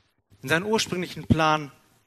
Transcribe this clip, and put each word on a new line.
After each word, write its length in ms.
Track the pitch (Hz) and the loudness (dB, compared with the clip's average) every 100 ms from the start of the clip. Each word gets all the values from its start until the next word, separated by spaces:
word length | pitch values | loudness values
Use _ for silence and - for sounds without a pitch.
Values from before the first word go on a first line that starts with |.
| _ _ _ _ | _ _ _ _
in 60 | 135 | -2
seinen 180 | 160 208 | 0 2
ursprünglichen 600 | 220 - 180 170 156 147 | -2 0 -4 -6 -10 0
Plan 460 | 156 156 156 143 - _ _ | 2 4 2 -2 -14 _ _